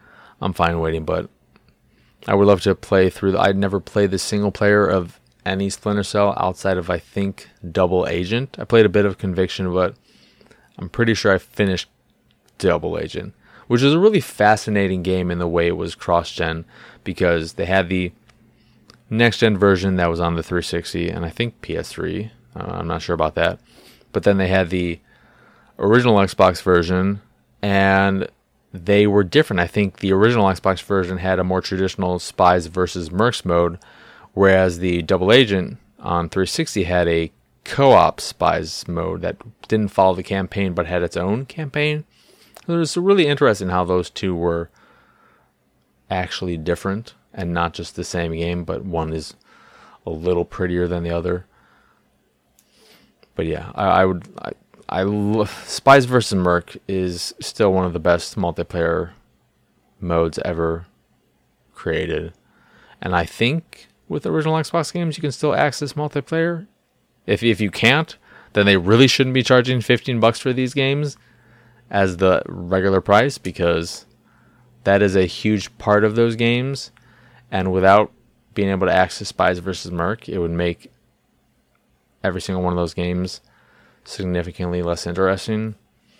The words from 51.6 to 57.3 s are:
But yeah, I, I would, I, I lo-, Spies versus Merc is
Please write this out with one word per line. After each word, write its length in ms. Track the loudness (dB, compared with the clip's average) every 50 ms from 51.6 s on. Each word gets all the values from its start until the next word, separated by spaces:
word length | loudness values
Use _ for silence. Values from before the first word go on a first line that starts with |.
| _ _ _ _ _ _ _ _ _ _ _ _ _ _ _ _ _ _ _ _ _ _ _ _ _ _ _ _ _ _ _ _ _ _ _
But 100 | -6 -4
yeah, 260 | -4 -4 -6 -8 -12 -6
I, 120 | -2 0 2
I 180 | 4 4 4
would, 220 | 4 2 -2 -8 -14 -20 -14
I, 120 | -14 -14 -14 _ _ _ _ _ _ -6
I 160 | -4 -2 -2
lo-, 420 | -2 -2 -2 -2 0 0 0 -2
Spies 600 | -2 -4 -14 -14 -12 -12 0 6 8 8 8 6
versus 320 | 4 2 0 0 2 -2 0
Merc 400 | 2 2 2 2 0 -4 -18 -18 _ -6
is 460 | -4 -2 -2 -4 -4 -6 -10 -12